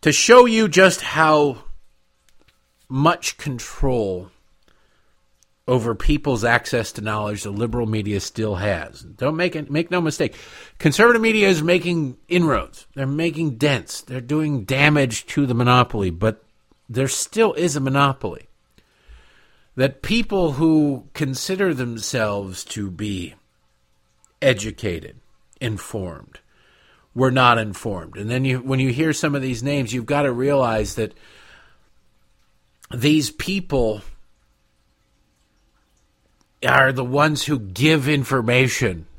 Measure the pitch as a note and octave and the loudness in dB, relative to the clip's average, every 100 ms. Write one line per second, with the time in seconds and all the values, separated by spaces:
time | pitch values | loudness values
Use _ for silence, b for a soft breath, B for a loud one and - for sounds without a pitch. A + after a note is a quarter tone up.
0 | D#3+ C#3+ - B3 B3 A3 A3 D#3+ F#3+ - | 2 2 8 8 8 6 4 6 6 4
1 | - D3+ D#3 D3+ D3 A#2+ - - - _ | -4 2 4 4 2 -2 -12 -14 -16 _
2 | _ _ _ _ _ _ _ _ _ C3 | _ _ _ _ _ _ _ _ _ 2
3 | D3+ D#3+ - - D3+ B2 - - C3+ B2 | 2 2 -6 -8 -10 -10 -12 -2 0 0
4 | G2+ F#2 F2+ _ _ _ _ _ _ _ | -2 -4 -10 _ _ _ _ _ _ _
5 | _ _ _ _ _ _ - B2+ A2+ A2+ | _ _ _ _ _ _ 0 0 0 0
6 | - D3 D3 B2 A#2 A#2+ - B2 A2 - | 2 2 0 0 0 -2 -2 -4 -4 -8
7 | G#2+ G#2+ G#2 G#2 G#2 G2+ A#2 A#2+ A2+ G#2+ | -6 -4 -6 -6 -8 -6 -4 -4 -2 -2
8 | G#2 G2+ - - A2 F#2 G#2 F2+ D#2 - | -2 -4 -6 -6 -4 -2 -2 -4 -6 -16
9 | - - C3 D#3+ F3 D#3+ D3 D3 E3+ F3+ | -20 -6 -4 -2 -2 -4 -4 -4 -2 -2
10 | D#3+ C#3 C3+ B B B B B D#3 C#3 | -2 -2 -4 B B B B B 0 6
11 | A#3 A#3 A3+ G#3+ G3 E3+ D#3 F3+ D#3+ F3 | 6 6 4 4 4 4 4 2 2 -2
12 | C#3+ B2 _ F3 E3+ A2+ - - - - | -2 -8 _ 2 4 2 -2 -16 -18 -8
13 | C3+ D3 E3 D3+ E3 A2+ C#3+ B2+ - - | -4 -2 -2 -2 -4 0 0 0 -4 -14
14 | - C3 A#2+ D3+ D#3 C#3 G2 C3+ D3 D3 | -10 -12 -4 -2 0 -4 -2 2 4 4
15 | C3+ A2+ - - C#3 A#2+ B2 B2 B2 A2 | 2 -2 -6 -2 0 2 4 4 2 0
16 | F#2+ E2+ G#2+ G#2+ _ _ _ _ _ A#2+ | -4 0 -2 -2 _ _ _ _ _ -4
17 | C3 - - G#3 A3 D#3 F3 D3 C3+ C3+ | -4 -4 -6 0 0 2 -2 0 -2 2
18 | C#3 C3 G#2 E2+ - _ _ b b b | 2 0 -8 -10 -18 _ _ b b b
19 | b b b b b b b - C3+ - | b b b b b b b -2 -2 -2
20 | - A3+ A#3 G3 E3+ C3+ D#3+ D#3 D3 C3 | -2 0 0 0 0 2 2 4 2 -2
21 | - - C#3+ C3 - F#3+ G3 C#3+ B2 A#2 | -10 -6 -4 -4 -6 -2 0 -2 -4 -6
22 | G2+ B2+ G#2+ G2+ G2 F#2 - - G2+ F2 | -6 -2 -2 -2 -6 -12 -12 -8 -8 -6
23 | G#2 G2 E2+ - _ _ _ _ _ _ | -6 -6 -8 -14 _ _ _ _ _ _
24 | _ _ _ _ C#3 A#2 A2 - G#2+ F2 | _ _ _ _ 0 2 -4 -8 -6 -6
25 | - - _ _ _ _ B2 G#2 - G#2+ | -10 -20 _ _ _ _ -8 -8 -8 -10
26 | F2+ C#2+ - - _ b b b b b | -10 -12 -20 -20 _ b b b b b
27 | b A#2+ C3 B2+ B2 A#2 G#2+ G2 A2+ F#2+ | b 0 2 4 4 4 0 -6 -8 -8
28 | E2 - G#2 B2+ C3+ B2+ B2+ C3+ C3 B2 | -10 -10 -6 -2 0 -2 -2 0 0 0
29 | D#3+ D3+ D3+ C#3+ C3 A#2+ C3 C#3+ A#2 B2 | -2 0 -2 -2 -4 -4 -2 -2 -2 -6
30 | A2+ C#3+ C#3+ A#2+ C3+ C#3+ B2 A2 G#2+ - | -2 0 0 0 0 2 2 0 -2 -4
31 | G#2+ - b b b b b b b _ | -6 -8 b b b b b b b _
32 | _ _ _ _ _ _ _ _ _ B2+ | _ _ _ _ _ _ _ _ _ -2
33 | C#3+ D#3 C#3 - - G3 F3+ C#3 A2+ G#2 | 2 2 0 -6 -6 -6 -2 0 0 -2
34 | - - - _ _ _ _ _ _ _ | -10 -18 -20 _ _ _ _ _ _ _
35 | _ _ _ _ _ _ _ _ _ _ | _ _ _ _ _ _ _ _ _ _
36 | _ _ _ _ _ _ - C3 C3+ C3 | _ _ _ _ _ _ -2 0 2 -2
37 | B2+ C#3 D#3 D3 - C#3+ G2+ F#2 D3+ D#3+ | -4 0 0 -2 -4 -6 -6 -2 0 0
38 | C3+ D3 B2+ C3+ A2+ B2 C3 - A#2+ E2+ | 0 -2 -2 -2 0 2 0 0 -4 -4
39 | D#2+ | -14